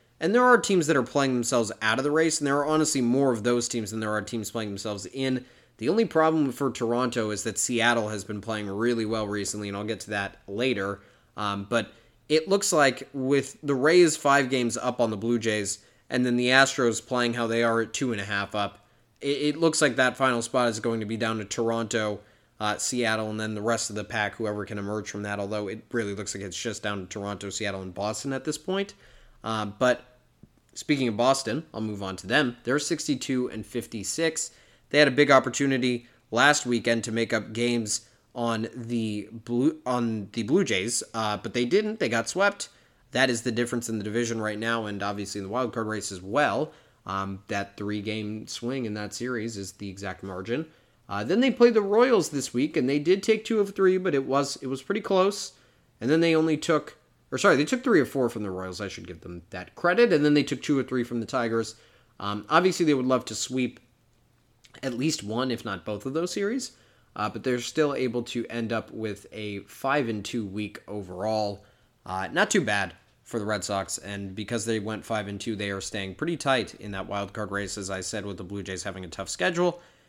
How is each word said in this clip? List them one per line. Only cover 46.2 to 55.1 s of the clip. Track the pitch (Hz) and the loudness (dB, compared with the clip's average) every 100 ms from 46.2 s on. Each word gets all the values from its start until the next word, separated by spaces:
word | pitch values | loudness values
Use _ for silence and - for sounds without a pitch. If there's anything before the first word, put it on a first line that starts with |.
well. | 95 123 139 104 156 - _ _ - | -4 0 2 0 -4 -8 _ _ -6
Um, | 98 98 98 - | -4 -4 -8 -6
that | 101 98 - | -4 -4 -6
three-game | 104 104 104 110 107 107 - | -6 -4 -4 -6 -6 -8 -10
swing | - 120 135 117 | -8 -6 -4 -4
in | 107 | -6
that | 104 | -8
series | - 123 123 113 104 | -6 -6 -4 -6 -6
is | 95 | -10
the | - 101 | -10 -12
exact | 95 95 90 | -8 -10 -8
margin. | 95 92 98 127 160 _ _ _ - | -8 -8 -4 -4 -4 _ _ _ -8
Uh, | 101 | -6
then | 110 202 | 0 2
they | 262 | 2
played | 254 240 | 6 6
the | 220 | 6
Royals | 196 214 262 220 160 | 4 4 6 4 2
this | 143 131 | -2 -4
week, | 120 151 - | -2 0 0
and | 127 | 0
they | 147 | 2
did | 147 196 | 2 2
take | 208 214 | 2 0
two | 214 220 | 2 0
of | 196 196 | 0 4
three, | 190 185 | 4 4
but | 185 | 2
it | 143 131 | 0 2
was, | 135 135 - | 2 0 -4
it | 131 | -6
was | 135 | -6
pretty | - 208 | -4 -4
close. | - | 2